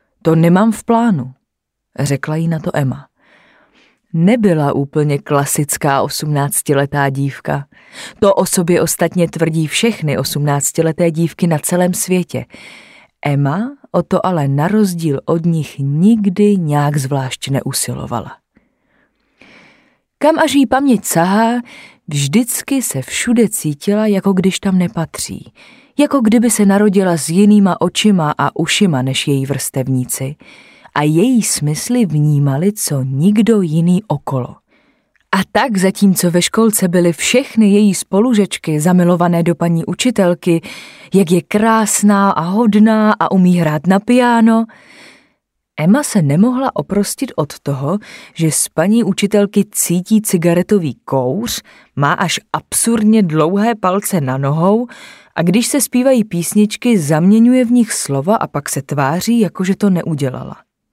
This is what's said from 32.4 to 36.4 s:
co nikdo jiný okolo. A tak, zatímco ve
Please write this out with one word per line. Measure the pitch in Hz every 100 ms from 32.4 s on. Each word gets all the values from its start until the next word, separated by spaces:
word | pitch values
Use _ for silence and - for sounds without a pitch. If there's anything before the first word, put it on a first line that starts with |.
| 143 135 190
co | 208 - 143
nikdo | 131 135 180 208 214 214
jiný | 175 160 170 180 -
okolo. | 147 - 135 117 - _ _ _ _ _ _ _
A | 190 -
tak, | 208 262 196
zatímco | 190 - 202 180 175
ve | 175